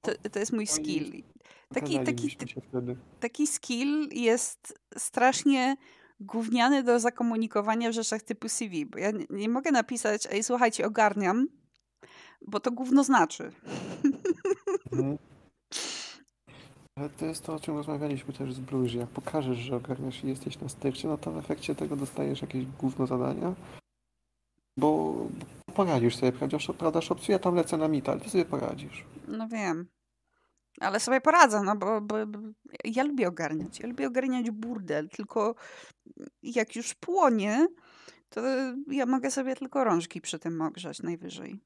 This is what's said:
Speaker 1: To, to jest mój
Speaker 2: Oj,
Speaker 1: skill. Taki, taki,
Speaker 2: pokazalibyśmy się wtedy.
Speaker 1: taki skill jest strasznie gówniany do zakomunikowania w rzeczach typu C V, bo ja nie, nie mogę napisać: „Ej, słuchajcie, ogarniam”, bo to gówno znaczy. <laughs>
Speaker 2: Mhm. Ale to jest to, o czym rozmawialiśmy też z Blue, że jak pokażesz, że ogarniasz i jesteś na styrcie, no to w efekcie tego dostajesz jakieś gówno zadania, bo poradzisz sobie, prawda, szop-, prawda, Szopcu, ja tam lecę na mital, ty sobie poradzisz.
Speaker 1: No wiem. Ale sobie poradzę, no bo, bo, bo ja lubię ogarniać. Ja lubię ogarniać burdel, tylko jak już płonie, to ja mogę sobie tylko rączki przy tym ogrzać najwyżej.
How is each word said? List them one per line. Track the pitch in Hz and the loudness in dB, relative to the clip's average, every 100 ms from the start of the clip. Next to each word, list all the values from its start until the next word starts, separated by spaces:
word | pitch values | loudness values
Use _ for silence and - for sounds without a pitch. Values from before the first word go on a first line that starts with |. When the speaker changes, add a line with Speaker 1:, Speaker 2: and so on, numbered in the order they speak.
Speaker 1:
To, | - - 214 | -4 -4 -4
to | 202 | -4
jest | 214 | -2
mój | 226 | -2
Speaker 2:
Oj, | 214 | -2
Speaker 1:
skill. | - 302 302 - | -2 -2 -2 -4
Taki, | - - - - - _ | -10 -18 -20 -20 -20 _
taki, | - - 311 | -4 0 0
Speaker 2:
pokazalibyśmy | 127 120 294 - 240 | 0 0 -4 -6 -10
się | - | -10
wtedy. | - 127 123 123 - - | -6 -6 -4 -6 -10 -8
Speaker 1:
taki | 240 - 302 | -8 -2 -2
skill | - - 240 277 294 294 | -2 -4 -2 0 0 -2
jest | - 233 240 - - - - _ - | 2 4 4 2 -8 -16 -20 _ -8
strasznie | - - 254 262 294 277 254 277 - - - _ | -4 4 4 6 4 4 4 0 -6 -20 -20 _
gówniany | 196 220 226 240 240 277 | -6 -4 0 4 6 6
do | 240 240 | 6 4
zakomunikowania | 233 240 240 226 220 208 208 220 233 | 4 2 0 0 0 0 2 2 2
w | |
rzeczach | 226 220 226 | 0 -2 -2
typu | - 214 226 | -4 -6 -4
C | - 226 | -4 -4
V, | 170 147 | -4 -6
bo | - | -2
ja | 196 | -2
nie, | 208 - | -2 -4
nie | 196 214 | -4 0
mogę | 240 277 | 0 4
napisać: | 269 220 240 214 214 - | 2 2 0 0 0 0
„Ej, | 202 | -2
słuchajcie, | 214 247 233 226 214 | 0 4 4 2 -2
ogarniam”, | 214 214 202 190 214 285 - _ _ _ _ - - - - | 4 4 4 2 2 2 -2 _ _ _ _ -20 -20 -20 -20
bo | - 208 | -6 -2
to | 247 | -2
gówno | 240 254 269 | -2 4 6
znaczy. | 269 254 165 - 160 | 8 6 4 0 -10
<laughs> | - - - - - 285 - 381 330 392 381 - 370 - | -12 -10 -8 -8 -10 -10 -6 -2 -2 0 -2 -2 -4 -2
Speaker 2:
Mhm. | 359 135 147 - - _ _ _ - - - - - _ _ _ - - - - - | -2 0 -2 -8 -20 _ _ _ -8 -8 -8 -12 -16 _ _ _ -20 -20 -20 -18 -10
Ale | 147 | -8
to | 147 160 | -4 -6
jest | 160 | -6
to, | - | -6
o | 160 | -6
czym | - 151 | -4 -4
rozmawialiśmy | 147 147 147 135 - | -2 -2 -2 -4 -6
też | 135 139 | -8 -6
z | 127 | -6
Blue, | 131 135 123 | -4 0 2
że | 120 | 0
jak | 120 | -4
pokażesz, | - - 156 131 123 | -6 -2 -2 0 -2
że | 120 123 | -2 -4
ogarniasz | 127 127 131 127 | -4 -6 -6 -6
i | - | -6
jesteś | 131 - 135 | -4 -6 -8
na | 143 | -10
styrcie, | - 139 131 160 | -4 -4 -2 -4
no | 151 | -4
to | - | -4
w | 160 | -8
efekcie | 147 151 - | -6 -6 -4
tego | 143 156 143 | -4 -2 -4
dostajesz | 139 - 143 135 | -4 -4 -2 -2
jakieś | 139 131 127 | -4 -6 -6
gówno | 135 135 131 131 | -2 -4 0 0
zadania, | 127 131 135 175 190 - - _ _ _ _ _ _ _ _ _ - | 0 0 -2 -2 -4 -10 -18 _ _ _ _ _ _ _ _ _ 2
bo | 151 156 160 58 - - - - - | 4 4 2 -2 -4 -8 -12 -16 -8
poradzisz | - 190 139 117 - | 0 4 6 4 4
sobie, | 127 | 2
prawda, | 127 139 151 | 2 -2 -2
szop-, | - - | -4 -2
prawda, | 165 160 | 0 0
Szopcu, | 165 175 - | -2 -4 2
ja | 196 | 2
tam | 185 | 4
lecę | 175 170 165 | 2 2 2
na | 156 | 2
mital, | 151 - - | 2 2 -2
ty | - | 0
sobie | 185 | 0
poradzisz. | 170 143 - - 143 - - - - | 2 0 -2 -4 -10 -14 -18 -18 -10
Speaker 1:
No | 220 220 | -8 -6
wiem. | 226 196 160 175 _ _ _ _ _ _ _ _ - | -4 -2 -4 -6 _ _ _ _ _ _ _ _ -4
Ale | 190 196 | -2 0
sobie | - 262 | 2 4
poradzę, | 262 330 294 208 | 6 10 10 8
no | 196 208 | 2 0
bo, | 190 220 | 0 0
bo, | 208 214 214 | -2 -4 -4
bo | 208 214 214 - - | -8 -12 -16 -20 -10
ja | - 226 | -4 0
lubię | 285 285 190 | 0 2 0
ogarniać. | 170 160 156 175 - | 0 -2 -2 -4 -8
Ja | 233 | -10
lubię | 247 269 | -4 -2
ogarniać | 247 262 254 233 | 0 0 0 -2
burdel, | 214 226 233 180 151 156 | -4 -6 -6 -2 -4 -4
tylko | - 214 - 208 233 - - - _ - - - _ | -8 -6 0 0 -2 -12 -20 -20 _ -20 -18 -18 _
jak | - 240 220 226 | -4 -2 -2 -2
już | 240 | -8
płonie, | - - 370 311 226 202 220 339 - - - - - _ | -10 -2 4 6 6 2 4 4 2 -20 -20 -20 -20 _
to | - 240 262 269 247 294 | -4 -2 0 -2 -6 -4
ja | 277 247 | -2 2
mogę | 262 262 | 2 0
sobie | 262 262 262 | -2 -2 -4
tylko | 262 285 | -4 0
rączki | 240 170 170 - | 2 2 0 -10
przy | - 160 | -8 -8
tym | 170 165 | -6 -4
ogrzać | 160 170 180 143 | -4 -4 -12 -8
najwyżej. | 170 170 175 185 175 196 | -6 -8 -8 -12 -12 -14